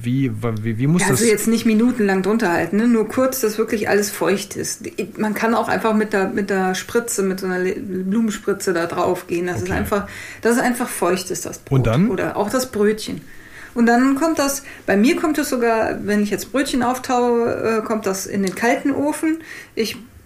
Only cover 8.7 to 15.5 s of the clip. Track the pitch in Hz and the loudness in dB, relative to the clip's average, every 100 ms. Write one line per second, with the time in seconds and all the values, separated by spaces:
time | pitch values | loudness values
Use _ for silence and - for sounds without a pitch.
8.7 | 170 170 180 185 - - 175 180 175 180 | 0 -2 0 0 0 -2 -4 -2 -4 -2
9.7 | 180 208 202 196 - - - 226 240 254 | -2 0 -2 -2 -12 -16 -2 2 4 2
10.7 | 240 240 - 175 185 - 165 - - - | 0 -4 -2 0 0 -2 -6 -8 -10 0
11.7 | 135 113 120 214 185 165 - 208 262 254 | 2 4 4 2 0 -2 -2 0 0 -2
12.7 | 208 208 214 - 160 - - - - - | 0 2 0 -4 -10 -12 -20 -20 -20 -8
13.7 | 247 233 240 262 269 330 311 277 277 - | 2 4 6 4 4 2 2 0 -2 -8
14.7 | - - 196 240 339 320 302 285 | -8 0 4 4 4 0 0 0